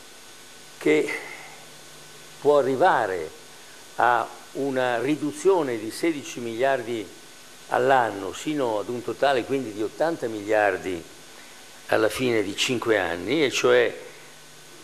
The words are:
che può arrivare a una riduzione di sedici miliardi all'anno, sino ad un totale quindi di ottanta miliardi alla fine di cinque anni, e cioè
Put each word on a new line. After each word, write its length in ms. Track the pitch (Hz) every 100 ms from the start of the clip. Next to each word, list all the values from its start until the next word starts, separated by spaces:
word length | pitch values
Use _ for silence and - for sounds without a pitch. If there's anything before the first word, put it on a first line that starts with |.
| - - - - - - - -
che 340 | 156 151 - - - - - - - - - - - - - -
può 180 | 135 147
arrivare 680 | 131 131 180 151 107 92 78 - - - - - - -
a 280 | 117 120 - - -
una 480 | - 139 131 127 117
riduzione 760 | 131 151 147 143 185 190 143 113
di 140 | 110
sedici 480 | - 170 147 117 -
miliardi 640 | 117 113 135 131 113 117 95 - - - - - -
all'anno, 640 | 117 127 135 113 98 95
sino 460 | - 151 151 123 107
ad 100 | 98
un 120 | 123
totale 420 | 113 113 139 131
quindi 280 | 107 135 120
di 100 | 101
ottanta 460 | 107 - 160 170 123
miliardi 720 | 107 101 107 101 92 82 85 - - - - - - - - -
alla 220 | 107 110
fine 360 | - 127 113
di 100 | 98
cinque 420 | 101 - 120 117 107
anni, 480 | 87 87 90 156
e 60 | 135
cioè 420 | - 127 123 113 - - - - - - - - -